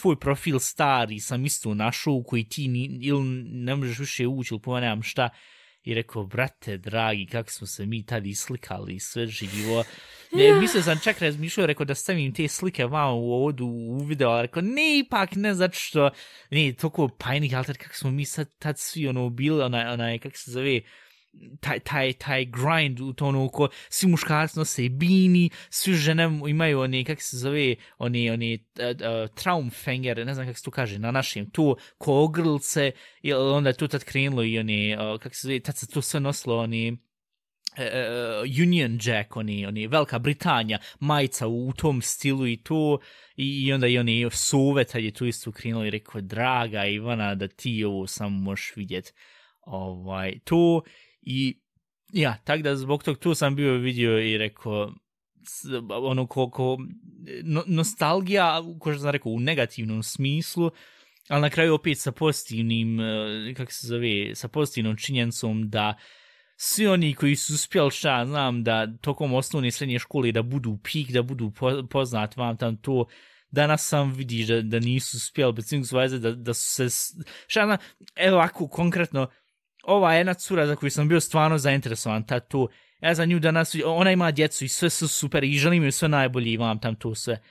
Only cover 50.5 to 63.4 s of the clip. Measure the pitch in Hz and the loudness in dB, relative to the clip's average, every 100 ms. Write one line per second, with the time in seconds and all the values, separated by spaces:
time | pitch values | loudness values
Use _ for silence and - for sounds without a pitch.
50.5 | 170 170 165 - - _ _ - 131 131 | 4 6 4 0 -12 _ _ -6 -2 -2
51.5 | - _ _ _ _ _ 190 147 110 - | -4 _ _ _ _ _ 0 0 0 -2
52.5 | 156 151 139 131 147 - 139 175 156 143 | -2 0 -2 -2 -2 -2 -2 0 2 2
53.5 | 139 143 127 127 120 117 110 110 107 107 | 2 2 2 0 2 2 2 2 0 -2
54.5 | - 113 104 104 - _ _ _ _ - | -6 -6 -4 -4 -8 _ _ _ _ -18
55.5 | - 139 127 113 104 131 131 123 135 127 | -14 -8 -8 -6 -4 -2 0 -2 -2 -2
56.5 | - 127 131 131 - - - - 127 160 | 0 -2 -2 -6 -16 -20 -20 -16 -10 -2
57.5 | 151 185 165 160 - 156 180 185 202 170 | -2 0 0 0 0 0 0 2 2 2
58.5 | 160 170 165 156 143 143 143 117 113 131 | 2 -4 -8 -6 -4 -2 -2 -2 -2 0
59.5 | 160 117 - 110 110 107 - 135 147 165 | 0 -2 -2 -6 -4 -4 -2 -2 0 -2
60.5 | - 170 - - - _ _ - 143 147 | -2 -2 -2 -14 -20 _ _ -2 2 2
61.5 | 165 165 151 165 139 147 - 156 147 - | 4 4 4 2 -2 -4 0 0 0 -4
62.5 | 113 113 113 113 113 113 107 107 107 | -2 0 0 0 -2 -2 -4 -4 -6